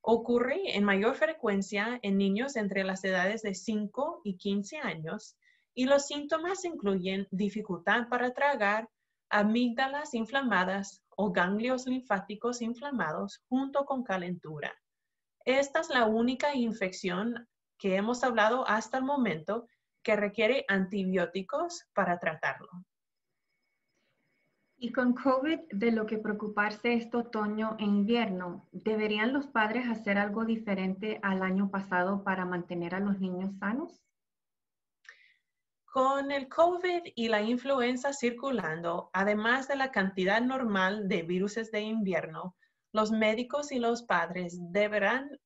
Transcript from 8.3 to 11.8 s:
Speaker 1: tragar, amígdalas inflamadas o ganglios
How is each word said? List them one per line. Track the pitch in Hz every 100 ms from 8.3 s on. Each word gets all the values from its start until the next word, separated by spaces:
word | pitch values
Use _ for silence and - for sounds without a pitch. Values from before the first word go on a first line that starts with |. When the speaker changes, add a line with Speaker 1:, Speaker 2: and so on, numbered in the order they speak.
Speaker 1:
tragar, | 247 285 269 202 214 233 _ _ _ _
amígdalas | 208 208 226 247 233 269 285 294
inflamadas | 233 220 277 262 196 185 196 196 - _ -
o | 208
ganglios | 185 180 208 240 254